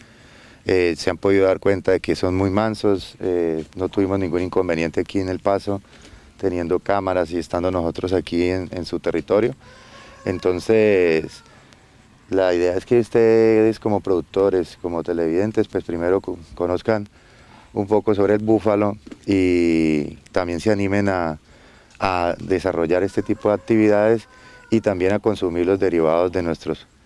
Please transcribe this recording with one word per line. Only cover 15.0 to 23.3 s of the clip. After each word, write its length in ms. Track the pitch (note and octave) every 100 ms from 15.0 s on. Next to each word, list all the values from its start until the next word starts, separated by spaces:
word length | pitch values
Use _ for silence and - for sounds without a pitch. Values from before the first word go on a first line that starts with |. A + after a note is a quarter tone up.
televidentes, 680 | E2 E2+ E2 E2+ A2 A2 G#2+
pues 160 | F#2+
primero 380 | E2+ E2+ F2 F#2+
co-, 160 | F#2 E2+ D#2+
conozcan 540 | - F2 F2+ - A2 G#2 _ - - - - -
un 140 | G#2+ G2+
poco 260 | G#2+ A2
sobre 220 | G2+ G2 G#2
el 80 |
búfalo 540 | G#2+ A2 G#2+ G#2 G#2 G2+ - - -
y 920 | G2 F#2 F2 E2+ D#2+ D#2+ D2+ D2 D#2 -
también 280 | F#2+ F2 E2+
se 120 | G#2+
animen 380 | G2+ G2 G2+ G2+
a, 300 | F#2 E2 D2+ _ - - - _ -
a 360 | G2 F2+ F2 -
desarrollar 600 | F2 F#2 F#2 E2 E2 F2+
este 220 | F#2+ -
tipo 260 | G2+